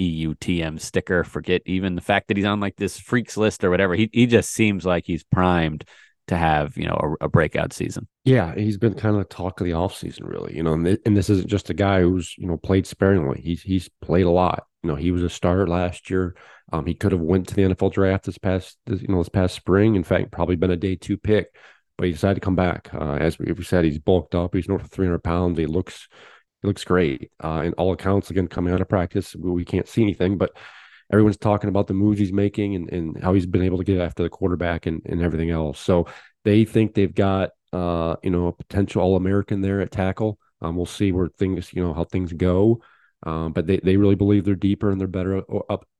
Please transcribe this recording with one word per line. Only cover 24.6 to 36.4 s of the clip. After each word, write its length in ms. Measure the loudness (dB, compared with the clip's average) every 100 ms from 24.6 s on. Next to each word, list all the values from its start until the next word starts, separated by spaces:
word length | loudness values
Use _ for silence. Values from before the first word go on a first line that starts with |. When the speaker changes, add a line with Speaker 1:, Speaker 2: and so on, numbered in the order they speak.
| -2
Speaker 2:
north 160 | -4
of 80 | -4
three 140 | -4 -2
hundred 180 | -2
pounds. 340 | -2 0 0 0
He 80 | -2
looks, 440 | -2 -4 -10 -20 -20 -20 -20 _ _
he 60 | -4
looks 160 | -2
great. 480 | 0 2 2 -2 -10 -10
Uh, 200 | -6 -2
and 100 | -2 0
all 180 | 0
accounts, 380 | 0 0 0 0
again, 180 | -2 -2
coming 240 | -2 0
out 80 | 0
of 80 | 0
practice, 440 | 0 0 -4 -6
we, 160 | -6 -4
we 140 | -2 -2
can't 220 | -4 -2
see 160 | 0
anything, 340 | 0 2 0 2
but 140 | -2 -4 -20 -20 -20 -20 0
everyone's 260 | 4 4 4
talking 320 | 0 0 0
about 180 | 0 0
the 60 |
moves 260 | 2 2 2
he's 140 | 0
making 420 | 0 0 -2 -4 -4
and, 160 | -6
and 320 | -6 -6 -4
how 100 | 2
he's 120 | 2 2
been 180 | 0
able 140 | 0 0
to 80 | 0
get 160 | 0
after 220 | -2 -4
the 60 | -6
quarterback 560 | -2 -2 0 -2 -2 -4
and, 140 | -6 -4
and 160 | -2
everything 280 | 0 0 -2
else. 300 | -2 -4 -4
So 280 | 2 2 2 -6 -20 _